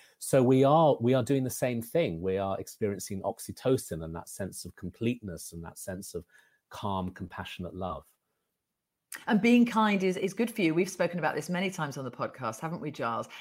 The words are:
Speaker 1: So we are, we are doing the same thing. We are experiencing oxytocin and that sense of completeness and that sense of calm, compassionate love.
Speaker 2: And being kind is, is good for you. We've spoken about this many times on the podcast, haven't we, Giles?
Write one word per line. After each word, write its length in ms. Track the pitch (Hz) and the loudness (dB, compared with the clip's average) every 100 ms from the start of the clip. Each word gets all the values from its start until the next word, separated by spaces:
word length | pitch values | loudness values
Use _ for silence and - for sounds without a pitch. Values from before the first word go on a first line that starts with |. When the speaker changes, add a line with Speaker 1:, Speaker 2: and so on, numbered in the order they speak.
| - _ | -20 _
Speaker 1:
So 240 | - 139 | 2 4
we 200 | 123 131 | 6 6
are, 340 | 135 156 156 127 | 8 8 6 6
we 120 | 117 | 4
are 100 | 131 | 2
doing 200 | 117 139 | 2 0
the 60 | 127 | 0
same 320 | - 131 120 | -2 -2 -2
thing. 400 | 113 165 147 82 | -2 0 0 -2
We 160 | 92 95 | -2 0
are 220 | 98 95 | 0 -2
experiencing 640 | - - 104 98 - 95 | -6 -4 -4 -4 -6 -6
oxytocin 800 | 98 - - - 127 131 - 82 | -6 -6 -10 -4 0 0 0 -8
and 100 | 80 85 | -8 -10
that 140 | - | -12
sense 360 | - 98 - 92 | -10 -10 -10 -14
of 100 | - | -12
completeness 760 | 90 - 117 123 101 80 - | -12 -4 -4 -4 -6 -12 -12
and 120 | 85 | -14
that 160 | 87 - | -14 -12
sense 340 | - 92 101 85 | -10 -10 -10 -12
of 100 | - _ _ _ _ | -12 _ _ _ _
calm, 400 | - 104 95 90 | -8 -4 -4 -4
compassionate 640 | - 90 - 92 - 87 | -8 -12 -10 -12 -10 -10
love. 320 | 87 92 82 - _ _ _ _ _ _ _ _ _ _ - - | -8 -8 -8 -14 _ _ _ _ _ _ _ _ _ _ -10 0
Speaker 2:
And 140 | 214 | 4
being 240 | 226 240 233 | 6 8 6
kind 380 | 220 214 202 | 4 2 4
is, 140 | 190 180 | 2 0
is 160 | 190 | -2
good 180 | 190 233 | 0 -2
for 100 | - | 2
you. 120 | 165 | 2
We've 160 | 160 190 | 4 2
spoken 300 | - 175 175 | 0 -2 0
about 160 | 156 139 | -2 -2
this 140 | 147 | -2
many 200 | 175 190 | -2 -2
times 280 | 185 151 139 | -2 -6 -6
on 80 | 127 | -8
the 60 | |
podcast, 480 | - 120 - 120 110 | -6 -6 -4 -6 -6
haven't 220 | 160 165 | -6 -6
we, 100 | 151 | -8
Giles? 360 | - 120 113 113 - | -4 -4 -4 -6 -12